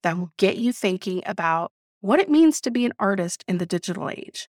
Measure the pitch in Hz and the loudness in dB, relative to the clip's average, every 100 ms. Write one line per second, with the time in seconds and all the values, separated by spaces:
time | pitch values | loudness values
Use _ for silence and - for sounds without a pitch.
0 | 175 175 175 - 190 - 233 240 202 185 | -2 -2 -8 0 0 2 -2 0 -2 -2
1 | 196 180 - 190 170 165 175 _ _ _ | -4 -6 -6 -4 -2 -2 -4 _ _ _
2 | 196 302 392 302 320 285 262 240 240 - | 2 2 4 6 6 4 -2 0 -2 0
3 | 202 190 175 - - 180 175 175 - 180 | 0 0 -2 -6 -4 -4 -2 -4 -4 -6
4 | - - - - - | -6 -8 -12 -14 -16